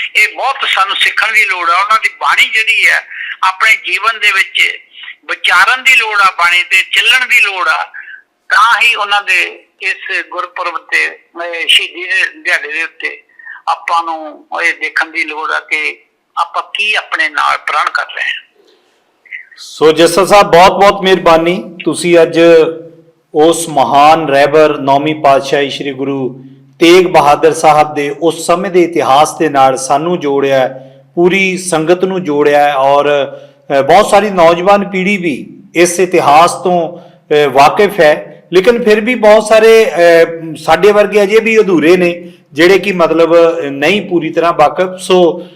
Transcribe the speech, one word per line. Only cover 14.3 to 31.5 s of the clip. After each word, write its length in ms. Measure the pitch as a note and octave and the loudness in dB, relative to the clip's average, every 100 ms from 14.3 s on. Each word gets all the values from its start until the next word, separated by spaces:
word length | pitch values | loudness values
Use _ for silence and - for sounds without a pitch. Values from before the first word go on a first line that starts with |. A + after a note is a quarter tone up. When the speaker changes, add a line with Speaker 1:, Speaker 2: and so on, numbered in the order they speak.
| C#3+ _ E3+ | -18 _ -6
Speaker 1:
ਇਹ 100 | E3+ | -6
ਦੇਖਣ 360 | D#3 D#3 E3 D#3+ | -6 -10 -8 -8
ਦੀ 140 | E3 | -8
ਲੋੜ 260 | D#3 D3+ D3+ | -10 -10 -8
ਆ 100 | D3+ | -8
ਕਿ 440 | - D#3 D3 - _ _ _ E3 | -6 -8 -8 -10 _ _ _ -8
ਆਪਾਂ 240 | E3+ E3+ | -6 -8
ਕੀ 320 | - - G#3 | -10 -8 -6
ਆਪਣੇ 340 | G3+ - E3 D#3 | -6 -6 -6 -6
ਨਾਲ 300 | D3 C#3+ C#3 | -4 -4 -4
ਪ੍ਰਣ 320 | - D3 F3 | -4 -4 -4
ਕਰ 160 | - - | -6 -8
ਰਹੇ 80 | - | -10
ਹਾਂ। 420 | - - - _ _ _ _ _ _ _ _ - - - | -10 -10 -16 _ _ _ _ _ _ _ _ -20 -20 -20
Speaker 2:
ਸੋ 360 | - - D3+ | -20 0 2
ਜੱਸਲ 340 | D#3 E3 G3+ F3+ | 4 2 2 4
ਸਾਹਿਬ, 240 | G3+ F3 | 4 4
ਬਹੁਤ 220 | E3 F#3+ | 4 4
ਬਹੁਤ 300 | F#3+ G3+ G3 | 4 2 2
ਮਿਹਰਬਾਨੀ। 720 | F#3 F3+ E3+ D#3+ E3+ F#3+ - - | 0 2 4 2 2 -4 -8 -8
ਤੁਸੀਂ 340 | E3 C#3+ F3 E3+ | -6 -4 2 2
ਅੱਜ 180 | D#3 D#3 E3 E3 D3 - - - _ _ _ | 2 4 4 4 2 -4 -16 -20 _ _ _
ਉਸ 340 | D3+ E3 E3 E3 | 0 2 0 -4
ਮਹਾਨ 600 | C#3+ A#2+ C#3+ D3+ E3 D3 | -2 2 4 4 4 2
ਰਹਿਬਰ 500 | C#3 C#3+ D#3 D3+ D3 | 2 2 2 2 0
ਨੌਵੀਂ 360 | C3+ C#3 D3+ | -2 0 -2
ਪਾਤਸ਼ਾਹੀ 560 | D3+ D3 C3+ - D3 C#3 | 0 2 2 0 -2 -2
ਸ਼੍ਰੀ 220 | - C#3+ | -6 -10
ਗੁਰੂ 520 | C3 C#3 C#3 B2+ - - - _ _ | -8 -6 -6 -8 -10 -20 -20 _ _
ਤੇਗ 260 | E3+ F3+ E3+ | 4 4 4
ਬਹਾਦਰ 460 | D#3+ C#3+ D3 D#3+ | 2 2 2 2
ਸਾਹਿਬ 420 | C#3 D#3 D3+ D3+ | 2 2 4 2
ਦੇ 200 | D3 C#3+ C#3 | -2 -6 -4
ਉਸ 260 | E3 D#3 - | -4 -2 -2
ਸਮੇਂ 240 | E3+ G3 | -2 0
ਦੇ 120 | F3+ | 0
ਇਤਿਹਾਸ 560 | E3 E3 B2 C#3 D3+ - | 0 0 2 2 2 0
ਦੇ 100 | D#3 | -2
ਨਾਲ 280 | C#3 C3+ B2+ | 2 2 0
ਸਾਨੂੰ 440 | - C#3+ E3+ F3 | -2 -2 -2 -4
ਜੋੜਿਆ, 480 | C#3+ C#3 C#3 C3+ B2+ - - - _ | -2 -2 0 0 0 -6 -20 -20 _
ਪੂਰੀ 440 | F3 F3+ G3 F#3+ | -2 0 2 -2